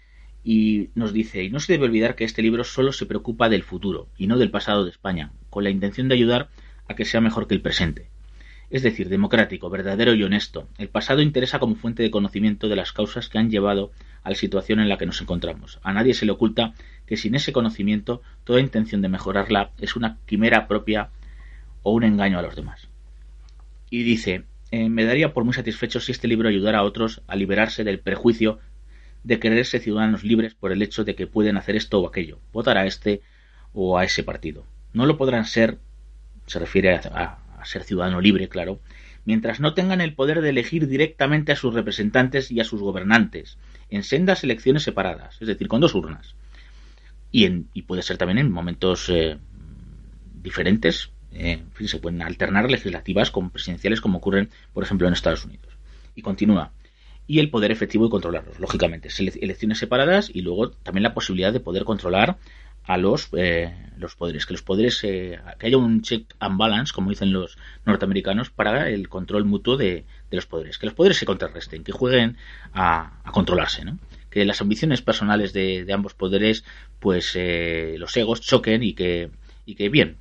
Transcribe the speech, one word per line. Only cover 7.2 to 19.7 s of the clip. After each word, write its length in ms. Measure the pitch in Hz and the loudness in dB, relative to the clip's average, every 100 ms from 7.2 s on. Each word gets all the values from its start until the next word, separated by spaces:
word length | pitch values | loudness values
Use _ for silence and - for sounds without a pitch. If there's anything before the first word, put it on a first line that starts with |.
mejor 280 | 113 110 - | 2 2 0
que 60 | |
el 60 | 95 | -2
presente. 480 | - - 85 69 - - - - - - - | 0 0 -2 -2 -12 -20 -20 -20 -20 -20 -8
Es 120 | 135 | -2
decir, 260 | 127 110 90 | 0 0 -2
democrático, 600 | 98 101 117 104 90 90 | 0 4 4 2 -2 -8
verdadero 440 | 95 95 98 120 | -6 -4 2 4
y 80 | 113 | 4
honesto. 460 | 98 104 - 82 - - | 4 0 -2 -8 -14 -12
El 120 | 104 | -6
pasado 320 | 107 - 139 | -4 0 2
interesa 360 | 151 127 127 143 | 2 2 0 0
como 160 | 123 | 0
fuente 280 | 110 117 117 | -2 -4 -2
de 80 | 113 | 0
conocimiento 580 | 107 101 104 107 101 107 | 0 -2 0 0 0 -2
de 80 | 98 | -2
las 160 | 87 | -2
causas 360 | - 107 120 117 | -4 -4 -6 -6
que 100 | 110 | 0
han 120 | 113 | 0
llevado 420 | 107 101 98 101 - - - | 2 2 0 -2 -10 -20 -14
a 80 | - | -8
la 60 | 98 | -4
situación 420 | 101 98 - 110 | -2 -2 0 2
en 120 | 107 | 2
la 80 | 98 | 2
que 80 | 87 | -2
nos 160 | - | -6
encontramos. 560 | - 87 85 80 - - | -6 -6 -6 -10 -14 -12
A 100 | 92 | -4
nadie 180 | 98 127 | 2 2
se 140 | 113 107 | 2 0
le 60 | |
oculta 420 | 98 113 - 113 - - - - | 2 2 2 -2 -4 -20 -20 -8
que 100 | 107 | -6
sin 180 | 104 | -2
ese 180 | 131 147 | -2 0
conocimiento, 680 | 139 113 113 101 107 101 120 - - | 0 0 0 0 0 -2 -8 -10 -14
toda 160 | - 123 | 2 2
intención 400 | 135 113 110 104 | 4 0 -2 0
de 80 | 95 | -2
mejorarla 600 | 92 - 98 98 104 101 | -2 -2 -2 2 2 2